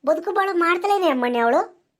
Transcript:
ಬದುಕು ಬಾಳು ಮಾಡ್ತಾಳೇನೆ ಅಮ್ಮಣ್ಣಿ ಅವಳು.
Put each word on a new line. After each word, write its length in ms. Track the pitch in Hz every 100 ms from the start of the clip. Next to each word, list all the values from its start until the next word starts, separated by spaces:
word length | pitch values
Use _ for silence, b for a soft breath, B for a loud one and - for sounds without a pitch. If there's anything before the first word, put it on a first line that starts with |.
| 269
ಬದುಕು 260 | 320 339
ಬಾಳು 220 | 392 392
ಮಾಡ್ತಾಳೇನೆ 560 | 349 339 359 392 403 349
ಅಮ್ಮಣ್ಣಿ 300 | 254 247 240
ಅವಳು. 500 | 233 285 440 _ _